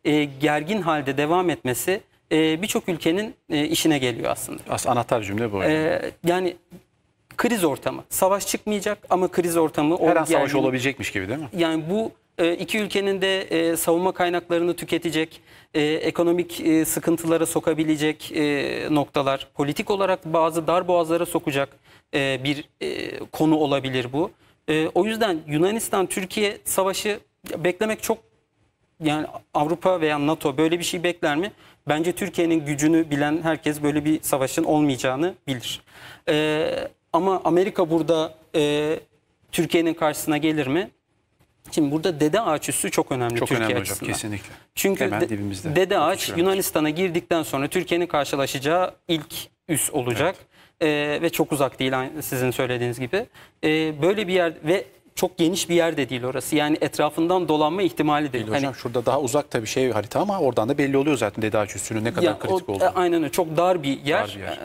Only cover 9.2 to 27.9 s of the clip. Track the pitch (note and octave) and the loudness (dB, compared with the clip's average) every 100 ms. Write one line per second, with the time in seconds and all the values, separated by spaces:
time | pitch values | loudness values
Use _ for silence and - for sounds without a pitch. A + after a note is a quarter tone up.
9.2 | F3+ - F3 E3+ D#3 D3+ D3+ F3 E3 E3 | 2 0 2 2 2 2 2 4 4 4
10.2 | D#3 D#3 C#3 C#3 C3 B2+ C3+ C3 G2+ G2+ | 4 2 2 2 2 2 -2 -2 -4 -4
11.2 | F#2+ C#3 D3 F#3 E3 D#3+ D#3+ G#3 A3+ - | -4 -6 -6 -2 0 -2 -2 -4 -4 -10
12.2 | _ - E3+ F3 F3+ A3 G3+ G3+ G3 G3 | _ -2 0 0 -2 -2 -2 0 0 0
13.2 | F#3+ F#3+ - E3 E3 D#3+ - E3+ F#3 F3+ | 0 0 0 0 0 0 2 2 2 0
14.2 | F3 F3 E3+ E3+ F3 E3+ - E3 E3+ D#3 | 0 -2 -2 0 0 -2 -4 -4 -2 -2
15.2 | D#3+ - _ - _ D#3+ D3 D#3+ D#3+ D#3 | -4 -6 _ -20 _ -2 0 0 -2 2
16.2 | E3+ F3 E3+ - E3 D#3+ D#3 E3 E3+ E3 | 2 2 -2 -2 2 2 2 -2 0 0
17.2 | E3 E3 D#3+ D#3+ E3 D#3 D#3 D3+ D#3 D3+ | 2 0 2 0 0 0 0 0 0 -2
18.2 | - D3+ D3 C#3+ C3+ A#2+ C3+ D3+ C#3 - | -6 -2 0 0 -2 -4 0 0 0 0
19.2 | C3+ C3+ - - C#3+ D3+ G#3+ G3 F#3+ F#3 | 0 -2 -4 -4 -2 -2 -2 0 0 -2
20.2 | D#3+ E3 E3 E3 D#3 F3 F3+ F3 D#3+ E3+ | 0 2 2 0 0 0 2 2 2 0
21.2 | F3+ D#3+ D#3 C#3 C#3 - _ - _ D3 | 0 -2 -2 -2 -2 -8 _ -20 _ -2
22.2 | C3+ C3 C3+ D3 - - D3+ - - - | 0 0 -2 -4 -8 -8 -8 -6 -8 -10
23.2 | - - D#3 D#3 D3 C#3 C3 B2+ A#2+ C#3 | -8 0 4 4 4 0 0 -2 -2 -4
24.2 | G3 - _ _ - D#3 D#3+ F#3 G#3 A3 | -4 -8 _ _ -2 0 2 2 0 2
25.2 | A3 D#3+ D3+ D3+ F#3 A3+ - G3+ F3+ - | 0 0 -2 2 2 0 -2 -2 0 -2
26.2 | F#3+ A3 G3+ G#3 - - F#3+ F3+ G#3+ G3+ | -4 -2 -2 -4 -2 0 0 0 -4 -4
27.2 | - _ - - E3 F3 A3 | -8 _ -10 -2 0 0 -2